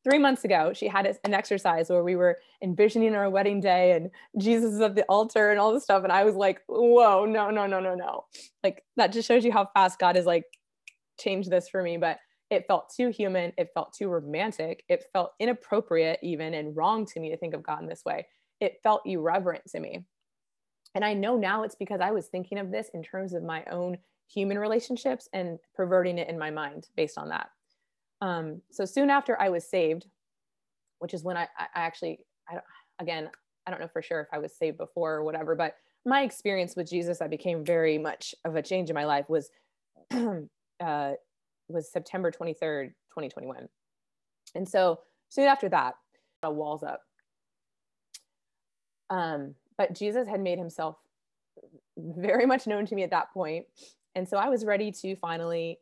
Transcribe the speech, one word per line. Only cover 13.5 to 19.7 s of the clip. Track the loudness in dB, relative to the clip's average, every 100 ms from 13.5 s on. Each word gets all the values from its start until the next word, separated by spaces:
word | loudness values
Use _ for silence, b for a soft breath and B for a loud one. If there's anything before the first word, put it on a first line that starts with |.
| -2
It | -4
felt | -4 -6
too | -6 -4
romantic. | -4 -4 -4 -4 -4 -6 -6 -2
It | -2 0
felt | -2 -2 -2
inappropriate | -4 -4 -2 -2 0 2 2 0
even | -4 -6 -6
and | -6 -6 -2
wrong | 0 0 -4
to | -8
me | -8
to | -8
think | -8
of | -8
God | -8 -8
in | -8
this | -10 -6
way. | -6 -8 _ _ -4
It | -4 0
felt | 2 2 0
irreverent | -2 0 0 -2 -4 -8